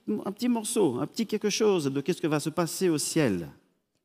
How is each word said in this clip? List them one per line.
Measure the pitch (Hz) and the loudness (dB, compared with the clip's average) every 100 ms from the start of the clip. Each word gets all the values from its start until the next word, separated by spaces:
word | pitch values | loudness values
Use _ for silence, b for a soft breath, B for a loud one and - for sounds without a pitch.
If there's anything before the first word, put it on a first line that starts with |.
| - | -6
un | 208 208 | -6 -6
petit | 196 247 | -4 0
morceau, | 233 214 226 165 117 | 0 0 2 2 2
un | 151 | -4
petit | - 226 | -4 -4
quelque | 214 208 | -2 -2
chose | - 214 185 139 | 2 2 4 2
de | 139 | -2
qu'est-ce | 135 165 | -2 -2
que | 160 | 0
va | 151 | 0
se | 156 | -2
passer | 156 160 - 185 | -2 -2 0 0
au | 151 | 0
ciel. | - 165 135 90 76 - _ _ _ _ | 0 2 2 0 -4 -14 _ _ _ _